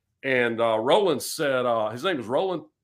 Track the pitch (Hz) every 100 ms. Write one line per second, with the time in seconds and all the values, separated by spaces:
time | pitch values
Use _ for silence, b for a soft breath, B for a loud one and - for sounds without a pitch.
0 | _ _ 135 127 120 113 117 110 117 190
1 | 190 131 - - 147 131 123 113 107 117
2 | 180 151 107 139 190 170 - _